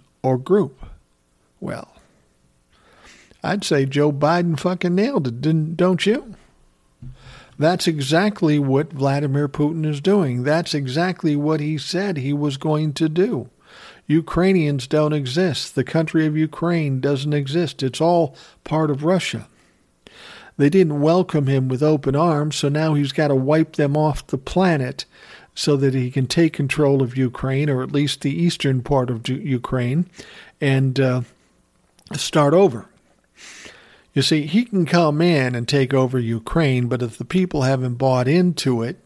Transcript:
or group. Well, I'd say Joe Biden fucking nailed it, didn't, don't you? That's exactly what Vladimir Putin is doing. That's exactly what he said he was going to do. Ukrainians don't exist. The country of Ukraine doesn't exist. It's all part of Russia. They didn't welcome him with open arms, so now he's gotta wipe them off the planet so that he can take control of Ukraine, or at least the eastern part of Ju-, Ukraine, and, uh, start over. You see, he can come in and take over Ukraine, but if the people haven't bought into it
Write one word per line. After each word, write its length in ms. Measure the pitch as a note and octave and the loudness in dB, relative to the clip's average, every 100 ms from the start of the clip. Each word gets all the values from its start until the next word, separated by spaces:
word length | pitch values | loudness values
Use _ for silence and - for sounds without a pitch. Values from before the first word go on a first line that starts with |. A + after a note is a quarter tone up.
| _ _ | _ _
or 160 | C3 B2+ | -2 -2
group. 460 | C3 G3+ C#3+ - - - _ _ _ _ _ - | 2 2 0 -6 -20 -20 _ _ _ _ _ -14
Well, 320 | - - - _ _ _ _ _ _ _ _ _ _ _ - - _ _ | -10 -10 -12 _ _ _ _ _ _ _ _ _ _ _ -20 -20 _ _
I'd 220 | - G3 | -6 -4
say 220 | - D3 C3+ | 0 0 0
Joe 260 | C#3+ D3 | 2 0
Biden 460 | C#3 D3 F3 F3 D3+ | 2 0 2 0 -2
fucking 360 | F3+ F3+ F3+ | -2 -2 0
nailed 320 | F3+ A#3+ C4 C3 | 0 0 -2 -4
it, 140 | A#2+ | -2
didn't, 360 | D3+ D#3+ D#3 E3 | 0 0 -2 0
don't 280 | F3+ F3+ | 0 2
you? 300 | G3 C4+ B3+ - _ _ _ _ _ - - - - - - - | 0 0 -4 -20 _ _ _ _ _ -20 -20 -20 -20 -20 -14 -2
That's 280 | D#3 F3+ F3 | 0 0 -2
exactly 720 | D3+ C3 D#3+ G#3 G#3 D#3+ D3 | -2 0 2 2 0 2 2
what 340 | C3+ C3+ D#3 | 2 0 0
Vladimir 560 | C#3 C#3 C#3 D3 C#3+ C#3+ | -2 0 0 0 0 -2
Putin 360 | D3 D3 E3 | 0 -2 0
is 160 | D3+ C#3+ | -4 -2
doing. 440 | F#3 G#3 C#3+ B2 | 2 2 2 0
That's 300 | C3+ D#3+ E3+ | 0 0 -2
exactly 640 | D3 C3 D3 F#3 F3 D#3+ D3 | -4 -4 -2 -2 -2 -2 0
what 240 | D3+ D#3 | 0 0
he 180 | D3 D#3 | -2 -4
said 380 | - F3 G3+ D3+ | -4 -4 -2 -4
he 160 | C3+ | -2
was 240 | C#3+ D3 C3+ | -2 -2 -2
going 380 | D#3 D3+ D#3 | -2 -2 -2
to 140 | C#3 D#3 | -2 -2
do. 420 | E3 G#3+ D3 - _ _ - - - - | 0 0 -2 -8 _ _ -20 -20 -12 0
Ukrainians 800 | D#3 D#3+ E3 F#3+ F#3 D3+ C3+ A#2+ | 0 0 0 2 2 2 -2 0
don't 260 | D3+ D3+ | 0 2
exist. 640 | D3+ B2+ D3 F#3 A#2+ - | 0 -2 0 0 -2 -6
The 100 | C#3 | -4
country 420 | B2 D#3+ D#3+ D#3+ D#3 | -2 0 0 2 2
of 100 | D#3 | 0
Ukraine 640 | D#3 - E3+ E3+ D3 C3 | -2 -2 -2 0 0 -2
doesn't 320 | C#3 C#3 D3 | -2 -2 0
exist. 500 | D3 C3+ E3 D#3+ - | -2 -2 -2 -4 -4
It's 180 | C3 - | -4 0
all 340 | E3 F3 D#3+ - - _ | 2 2 0 -4 -20 _
part 260 | - D#3 D#3 | -4 -2 0
of 140 | C#3 | 0
Russia. 420 | D#3 F#3 - A2+ - _ _ _ _ _ - - - - - - | 0 0 0 -8 -12 _ _ _ _ _ -20 -20 -20 -20 -8 0
They 120 | C#3+ | 4
didn't 320 | F#3+ E3 D3 | 4 4 2
welcome 460 | D#3 F3+ F3+ D#3 C3+ | 2 2 2 0 2
him 220 | C#3 C3 | 0 0
with 140 | B2+ | 0
open 340 | D3+ D3+ C#3 C#3+ | 2 2 0 2
arms, 400 | E3+ D3 D3+ - | 2 2 -2 -2
so 120 | C#3+ | -2
now 260 | D3+ D#3+ | 0 0
he's 180 | D3 C#3 | 0 0
gotta 220 | D#3+ D3 | 0 2
wipe 420 | C3+ C3+ D#3 D#3 - | 2 2 2 0 0
them 200 | C#3+ D3+ | 0 2
off 300 | D3+ C#3+ - | 0 -2 -6
the 100 | C3 | -8
planet 680 | - F3+ F#3 D3+ B2+ - - - - - - | -4 0 2 2 -2 -8 -16 -18 -20 -20 -18
so 220 | - - C#3 | -6 0 2
that 180 | C3+ | 2
he 160 | C3 B2 | 0 -2
can 160 | C3+ B2 | -2 0
take 260 | E3+ D#3+ | 2 2
control 500 | - C3+ D3 C#3+ C#3 | 0 -2 2 2 2
of 140 | B2 C3 | 0 0
Ukraine, 540 | B2+ - C3+ C3+ D3 | -2 -2 -4 -2 0
or 120 | B2+ | -2
at 100 | C3 | -2
least 280 | C#3+ C#3+ - | -2 -2 -2
the 140 | C#3+ | -4
eastern 480 | E3 E3+ - C#3+ B2+ | 0 0 0 0 0
part 280 | A#2+ C#3 B2 | 0 0 0
of 120 | A2+ | -4
Ju-, 140 | A#2+ C3 | -4 -6
Ukraine, 720 | C#3+ B2 - B2+ A#2+ D3+ F3 - - - - - | -2 -4 -2 -4 -2 -2 -4 -8 -20 -20 -18 -4
and, 380 | C#3+ C3+ C3+ C3 | 0 2 0 0
uh, 240 | C3 B2+ B2 _ _ _ _ _ _ _ - | 0 0 -6 _ _ _ _ _ _ _ -10
start 380 | D3 - D#3+ C#3+ | -8 -2 2 4
over. 340 | F3 F#3+ A#2 - _ _ _ _ _ - - - - - _ _ | 6 4 2 -12 _ _ _ _ _ -20 -20 -20 -20 -20 _ _
You 100 | C#3+ | -2
see, 240 | - D#3 D3 | 0 0 2
he 180 | G3+ | 0
can 220 | A#3+ G3 D#3+ | 0 0 2
come 360 | F3 D#3 D3 | 2 2 2
in 320 | F3 D3+ B2+ | 2 2 0
and 140 | A#2+ A#2+ | -2 0
take 260 | C#3+ C3 | 0 2
over 240 | C#3 B2+ C3 | 2 2 0
Ukraine, 720 | A2+ A2+ - E3 D3 B2+ A#2+ | -2 -4 -2 0 2 2 0
but 120 | B2 | -2
if 160 | A#2+ - | -6 -8
the 80 | |
people 380 | A#2+ F#3 F3+ D3+ | -4 -2 0 0
haven't 320 | C3 C3+ B2+ | 0 0 -2
bought 320 | A#2+ C3+ B2+ B2+ | 0 2 2 2
into 560 | F3 F3+ - C3 A#2 | 2 2 0 0 0
it 160 | A#2 - | -2 -8